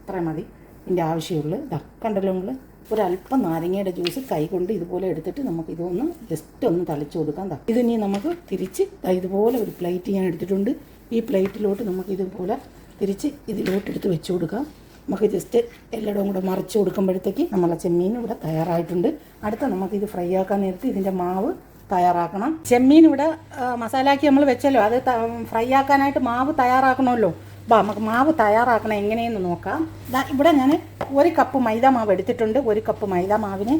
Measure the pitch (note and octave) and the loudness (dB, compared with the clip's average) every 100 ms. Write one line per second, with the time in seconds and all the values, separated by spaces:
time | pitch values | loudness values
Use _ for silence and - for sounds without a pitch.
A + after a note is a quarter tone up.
0 | - F#3 E3+ D#3 G#3 - - - - F3+ | -8 -6 -4 -6 -10 -16 -20 -20 -4 0
1 | D#3+ E3 D#3+ D#3+ D3 G3 D4 D#3+ - - | 0 -2 -2 -4 -2 -6 -6 -8 -8 -8
2 | A3+ G3 F#3+ F#3 F#3+ C4 - - - D#4 | -4 -2 -2 -2 -4 -10 -14 -20 -6 -2
3 | F#3+ F3 - C4+ F#3+ E3 E3+ F#3+ F#3+ F3 | 0 -2 -2 -2 0 -2 -2 -2 -2 -4
4 | F3 C4+ C4 E3+ D#3 F#3 F3+ G#3+ F3+ F3+ | -6 -6 -4 -2 -2 -2 -4 -4 -4 -4
5 | F#3+ D#3+ F3+ A3+ C4 E3 D#3+ E3+ F3 F3+ | -4 -4 -6 -8 -6 -6 -8 -8 -6 -4
6 | D4+ E4+ - D#3 - - B3 E3+ E3+ D3 | -4 -8 -8 -10 -10 -4 0 0 -2 -6
7 | D3 F3 D3+ D3 G3 C#3+ - A#3 A#3 A#3 | -6 -4 -4 -4 -8 -8 -2 0 2 0
8 | G3+ G3+ C#4+ F4 - F#3 F#3 - F#4+ - | -2 -2 -4 -8 -8 -8 -6 -4 -4 -4
9 | - F#3 F3+ G3 A3 B3+ F#3+ - F3 F3+ | -2 -2 0 0 2 2 -4 -4 -4 -4
10 | G3 G3 F#3 E3+ F3 G3 G3+ D#4 - - | -2 -2 0 -2 -2 0 0 -4 -10 -20
11 | - A3+ A3+ G3 F#3+ G#3+ G#3 G3+ A3+ F#3 | -4 -4 0 0 0 -2 -2 -2 -4 -6
12 | F#3 F#3+ F#3 - F3+ B3+ - - - - | -6 -6 -6 -6 -6 -6 -8 -20 -20 -6
13 | G3 G3 D4 - - G#3+ G#3+ F#3+ G3+ - | -4 -2 -6 -6 -10 -6 -2 -2 -4 -6
14 | G#3 E3 - F3+ E3 G#3 D4+ - - - | -2 -2 -2 -4 -4 -6 -8 -12 -20 -20
15 | - - G#3 F3+ - A#3 A#3 - - A3 | -8 -2 0 0 0 0 -2 -8 -12 -8
16 | G#3+ G3+ G3+ F#3+ F#3 F#3+ - G#3+ F3+ F3+ | -4 -2 -2 -2 -2 -4 -2 0 0 0
17 | G3 F#3 G3+ G3 E4+ F#3+ E3+ E3 F#3 F3 | 0 0 -2 -2 -2 0 0 0 0 0
18 | F3+ A#3+ A3+ A#3 D#3+ D#3+ E3 E3+ E3 F3 | 0 -2 -6 -6 -4 -2 0 -2 -2 0
19 | G#3 - - - G#3+ A3 C#4 F#3+ F#3+ G3+ | -2 -2 -14 -10 -8 -4 -4 -2 -4 -4
20 | G3+ F#3+ F3 F#3 F#3+ G3+ G3 F#3 C4 G#3+ | -4 -4 -2 -2 0 0 -2 -2 -4 -2
21 | F#3+ F#3 F3+ F#3 A#3 F#4 - - - F#3 | -2 -2 -2 -2 -2 -6 -12 -20 -4 2
22 | F3+ F3 E3+ F#3+ A#3+ D#4+ - A#3+ C4 D#4 | 2 2 0 -2 -4 -4 2 4 8 10
23 | D#4+ C4+ D4+ D#4 - - B3 A#3 A3+ C4 | 8 6 0 -2 -10 -6 -4 -4 -2 2
24 | C4+ C#4 D4 C4+ C#4+ B3 C#4+ C#4 G#3 A#3+ | 2 4 6 6 4 4 2 4 4 2
25 | B3+ A#3+ A3+ A#3 A3 A3+ B3 C4+ C4+ C#4 | 2 0 -2 -4 -4 -2 2 2 4 4
26 | C#4 C#4+ B3+ A#3+ C4+ D4 B3 B3+ C4 B3+ | 4 0 0 0 0 2 4 4 4 4
27 | C4 B3 F#3+ - - - - A3+ G3+ G3+ | 2 4 2 0 -12 -18 4 4 4 -2
28 | G#3+ A#3 C#4+ D#4 G#3+ G#3+ B3 A3+ G#3+ G#3 | -2 2 2 4 4 4 4 2 2 -2
29 | G3+ A3+ A#3 A3 F3+ F3 F#3+ C#4 D#4+ - | -2 -2 -2 -2 -2 -4 -4 -4 -6 -8
30 | - B3+ C#4 C4+ D4+ D4+ C4 E4+ - - | -4 -4 -2 2 6 6 6 2 0 -10
31 | - C#4 E4 D#4+ B3+ C4+ A#3 A3 C4 B3+ | -2 4 4 4 2 2 0 4 4 4
32 | G#3+ F#3 F#3+ - A3 G#3+ A3+ G#3 G#3+ - | 2 2 0 -2 0 0 2 0 0 -4
33 | G#3 F3+ F#3+ G#3 G#3 G3 G#3+ | -2 -2 0 0 0 -4 0